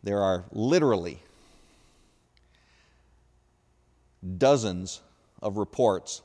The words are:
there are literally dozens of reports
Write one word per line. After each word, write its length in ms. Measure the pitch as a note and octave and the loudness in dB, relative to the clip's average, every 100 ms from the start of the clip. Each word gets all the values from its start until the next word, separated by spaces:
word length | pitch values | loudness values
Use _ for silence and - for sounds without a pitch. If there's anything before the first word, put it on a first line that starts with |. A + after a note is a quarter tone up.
there 180 | G2+ G2+ | -2 0
are 240 | F#2+ F#2 F2 | 0 0 -4
literally 680 | - A#2 F3 D3 G#2 F2 C#2 - _ _ _ _ _ _ _ _ _ _ _ _ _ _ _ _ _ _ _ _ _ _ _ _ _ _ _ _ _ F#2 F#2 | -4 0 2 4 0 -2 -12 -20 _ _ _ _ _ _ _ _ _ _ _ _ _ _ _ _ _ _ _ _ _ _ _ _ _ _ _ _ _ -10 2
dozens 640 | C3 C#3+ A2 F2+ F2+ - _ _ _ _ | 4 4 2 -4 -8 -14 _ _ _ _
of 160 | G#2 G2+ | -6 -2
reports 640 | G2+ - A#2+ F#2+ - - | -4 2 2 2 -4 -16